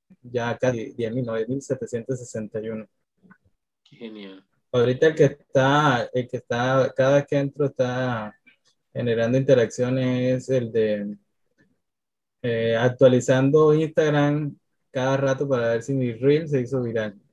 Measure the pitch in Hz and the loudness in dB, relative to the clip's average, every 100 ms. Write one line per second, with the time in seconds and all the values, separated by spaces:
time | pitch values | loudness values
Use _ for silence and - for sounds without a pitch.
0 | _ _ 120 120 120 131 127 117 107 117 | _ _ -8 -6 -4 -2 -2 -2 -6 -6
1 | 113 123 117 113 113 135 139 131 113 117 | -4 -4 -4 -4 -4 -6 -6 -6 -6 -8
2 | 117 127 120 113 107 110 110 110 104 _ | -6 -8 -8 -10 -8 -8 -8 -10 -12 _
3 | _ _ _ _ _ _ _ _ _ - | _ _ _ _ _ _ _ _ _ -18
4 | 113 107 98 95 _ _ _ 127 120 127 | -16 -16 -18 -20 _ _ _ 0 2 4
5 | 160 156 143 - _ 135 135 143 147 123 | 2 4 2 2 _ 2 4 4 2 2
6 | 107 127 123 120 - 120 127 135 123 - | 0 -4 -4 -8 -6 -2 0 2 0 2
7 | 131 143 143 143 139 - 143 - 123 127 | 2 2 2 -2 -2 -2 -4 0 -2 -2
8 | 127 113 104 - _ _ _ _ _ - | -4 -4 -8 -14 _ _ _ _ _ -6
9 | 120 113 117 131 135 131 110 - 123 131 | -2 0 2 0 4 4 4 0 -2 0
10 | 127 127 127 127 127 131 113 113 110 104 | 0 0 0 -2 0 -2 0 0 0 -2
11 | 101 104 _ _ _ _ _ _ _ _ | -6 -10 _ _ _ _ _ _ _ _
12 | _ _ _ _ 123 117 117 113 123 123 | _ _ _ _ -4 -2 0 2 0 6
13 | 131 123 123 131 135 156 156 156 156 165 | 6 6 2 2 4 4 4 4 2 0
14 | 156 147 147 147 147 - _ _ _ 131 | 2 2 2 0 -4 -8 _ _ _ -4
15 | 131 135 135 131 139 127 117 113 - 135 | -2 0 0 -2 0 0 0 -2 -2 -2
16 | 123 113 135 151 160 135 120 131 120 110 | -2 0 2 2 0 -4 -2 -4 -4 -4
17 | 107 - _ | -6 -10 _